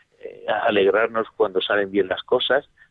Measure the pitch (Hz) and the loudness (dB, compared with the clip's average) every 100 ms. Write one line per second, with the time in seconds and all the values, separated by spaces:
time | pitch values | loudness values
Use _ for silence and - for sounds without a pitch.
0 | _ _ - 92 107 113 117 104 98 101 | _ _ -18 -12 -4 -2 0 2 4 4
1 | 117 113 107 - 104 92 - 104 98 98 | 0 -2 -4 -2 0 0 -2 -2 0 0
2 | 92 87 - 123 - 135 - _ _ | -2 -2 -2 -2 2 -2 -2 _ _